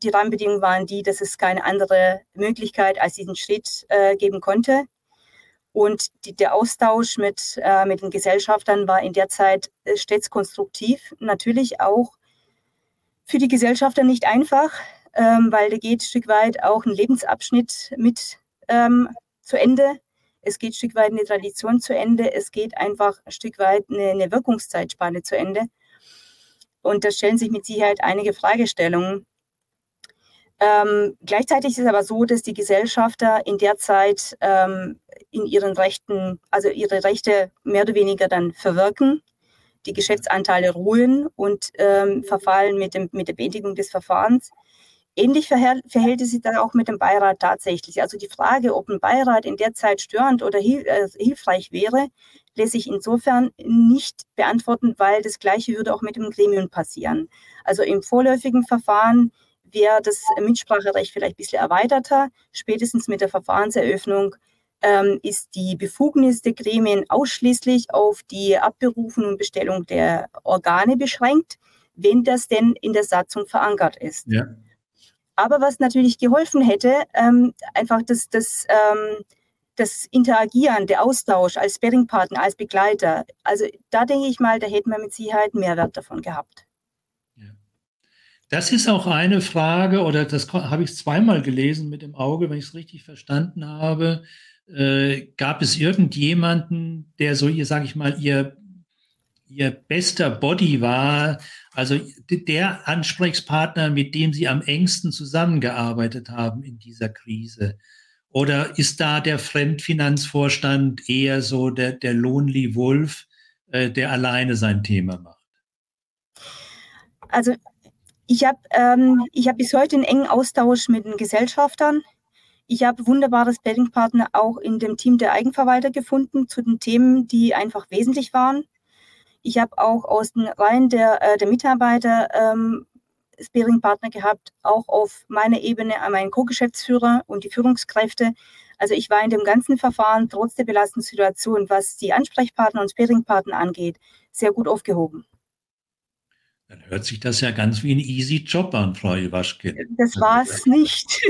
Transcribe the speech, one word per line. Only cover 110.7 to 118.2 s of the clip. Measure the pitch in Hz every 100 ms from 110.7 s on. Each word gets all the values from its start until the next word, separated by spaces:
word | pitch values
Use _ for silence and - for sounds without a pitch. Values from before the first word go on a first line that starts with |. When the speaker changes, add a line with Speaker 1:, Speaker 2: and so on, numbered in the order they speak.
| 139 135 - -
Speaker 2:
eher | 127 139 135
so | 113 131 131
der, | 127 127
der | 127 127
Lonely | 120 127 139 143 135 123
Wolf, | 110 127 143 151 - - _ _ _ _
äh, | 127 127
der | 123 139
alleine | 127 127 123 127 117
sein | 107 101
Thema | 104 98 92 90
macht? | - _ _ _ _ _ _ _ _ _ _ _ - - - - - - _ _ -
Speaker 1:
Also | 240 240 247 _ _ _ _ _ _